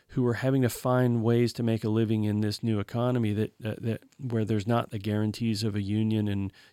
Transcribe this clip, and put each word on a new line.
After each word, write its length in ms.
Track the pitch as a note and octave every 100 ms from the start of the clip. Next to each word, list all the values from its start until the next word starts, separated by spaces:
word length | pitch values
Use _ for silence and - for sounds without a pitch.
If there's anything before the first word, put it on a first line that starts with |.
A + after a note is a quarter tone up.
| _
who 120 | - B2
are 80 |
having 300 | A2 C3 C3+
to 60 | B2
find 520 | - B2+ B2+ B2 A#2
ways 320 | A2+ A#2 A#2+
to 80 | -
make 220 | A#2 A2+
a 60 | A2
living 340 | A2 A2 A2
in 180 | G#2+ G#2
this 220 | G#2+ G#2
new 160 | A#2 G#2+
economy 520 | G2+ A#2 B2 B2 A2
that, 220 | G#2 A2 -
uh, 120 | A2+ -
that 240 | A2+ A2 - -
where 260 | C3 A#2
there's 220 | G#2 A2 G2
not 240 | A#2 -
the 80 | A2
guarantees 680 | G2 G#2 G#2+ G#2 A#2 G2+
of 120 | A2+ G2+
a 60 |
union 440 | G2 G#2+ A2 A2 G#2
and 240 | G2 G2 - -